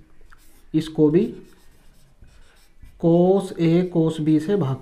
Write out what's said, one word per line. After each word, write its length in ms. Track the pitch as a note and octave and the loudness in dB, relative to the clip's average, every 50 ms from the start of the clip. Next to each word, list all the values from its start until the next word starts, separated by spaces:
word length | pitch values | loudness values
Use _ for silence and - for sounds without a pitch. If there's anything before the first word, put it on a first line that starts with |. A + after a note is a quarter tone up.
| - _ - - - - - - - - - - - - - | -20 _ -20 -20 -20 -20 -20 -20 -20 -20 -20 -20 -14 -6 -6
इसको 340 | D#3 D#3 - - - D3+ D3 | -4 -4 -4 -2 0 0 2
भी 120 | D3+ F3+ A#3 B3 - - - - - _ _ - _ _ _ - _ - - _ _ _ - - - - - - _ _ _ _ _ - - - - - | 2 2 0 -2 -8 -16 -20 -20 -20 _ _ -20 _ _ _ -20 _ -20 -20 _ _ _ -20 -20 -20 -20 -20 -20 _ _ _ _ _ -20 -20 -20 -12 -2
cos 480 | - E3 E3 F3 F3 F#3 G3 G3 G3 - - - | 0 2 4 4 4 4 2 0 0 -4 -6 -2
A 100 | E3 D#3+ E3 F3+ F#3 F3+ | 0 2 2 2 0 0
cos 300 | - E3 D#3+ D#3+ D#3 - | 0 0 0 0 -2 -2
B 180 | D3+ D#3 D#3 D3+ | -2 0 0 0
से 160 | D3+ G3+ G#3 | 0 -2 -2
भाग 200 | F#3 C#3 C3 C3 - | -2 -2 -2 -4 -6